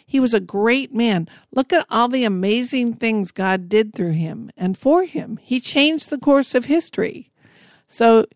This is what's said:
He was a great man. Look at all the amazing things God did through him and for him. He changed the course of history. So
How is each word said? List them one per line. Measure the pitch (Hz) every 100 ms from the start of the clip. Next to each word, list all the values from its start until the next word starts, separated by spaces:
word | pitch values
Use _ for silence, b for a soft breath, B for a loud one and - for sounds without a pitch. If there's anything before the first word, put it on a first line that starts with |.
He | B 269
was | 254
a | 226
great | 185 196 220 262 262
man. | 220 233 185 165 b b
Look | 254 269
at | 349 -
all | 226 240
the | 254
amazing | 226 185 196 226 254 262 240
things | 226 226 220 185
God | - 190 190 180
did | 214 220
through | - 175
him | 160 160 - - -
and | 185 190
for | 262 339
him. | 359 - - 220
He | - 247
changed | - 277 294 320 -
the | 285
course | - 277 262 254
of | 240
history. | 320 - - 180 - - b b b b b b
So | - 233 226 -